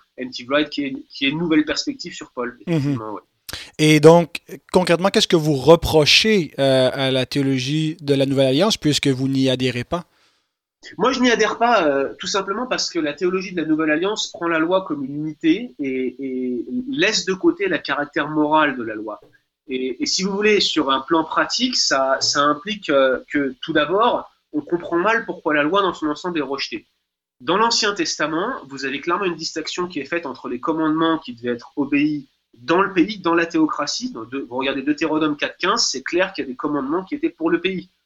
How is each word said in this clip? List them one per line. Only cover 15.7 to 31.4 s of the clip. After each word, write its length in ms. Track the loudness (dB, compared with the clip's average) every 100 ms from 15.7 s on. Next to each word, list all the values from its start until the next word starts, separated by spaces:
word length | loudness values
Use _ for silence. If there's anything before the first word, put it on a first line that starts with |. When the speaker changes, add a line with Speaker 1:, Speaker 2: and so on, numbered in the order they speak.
| -8
Speaker 1:
et, 380 | -4 -4 -4 -6
et 460 | -8 -4 -4 -4 -6 -6 -4
laisse 340 | -2 0 0
de 100 | -4
côté 320 | 0 0 0 -2
le 120 | -4
caractère 500 | -4 -6 -4 -4 -2
moral 480 | 0 2 2 2 -2
de 60 |
la 120 | -6
loi. 260 | -8 -10 -12 -16 _ _ _ -8
Et, 320 | -6 -4 -4
et 40 | -4
si 160 | -2
vous 100 | -2
voulez, 280 | 0 2 2
sur 300 | 2 0 0
un 100 | 0
plan 240 | 0 0
pratique, 520 | 0 -2 -2 -2 -2 0
ça, 420 | 0 0 0 0
ça 200 | 0 2
implique, 460 | 0 0 -4 -6 0
euh, 300 | 2 4 0 -2
que 220 | -2 -2 -6
tout 100 | -2
d'abord, 580 | 0 2 2 2 0 -6 _ _
on 80 | -8
comprend 380 | -4 -4 -2 0
mal 260 | 2 0 -2
pourquoi 280 | -6 -2
la 100 | 0
loi 180 | 2 2
dans 120 | 0
son 120 | -2 -4
ensemble 320 | -4 -6 -4
est 40 |
rejetée. 440 | -4 -6 -8 -10 -14 _ _ _ _ _
Dans 160 | -2 0
l'Ancien 360 | 2 0 0
Testament, 600 | -2 -4 -4 -2 -2 -4 -6 -12
vous 160 | -10
avez 160 | -8 -6
clairement 240 | -4 -2
une 120 | -2 -6
distinction 520 | -8 -8 -8 -6 -6
qui 100 | -8
est 60 |
faite 200 | -6 -6
entre 240 | -8 -10 -10
les 120 | -6
commandements 580 | -4 -2 0 2 2 0
qui 160 | -4
devaient 200 | -8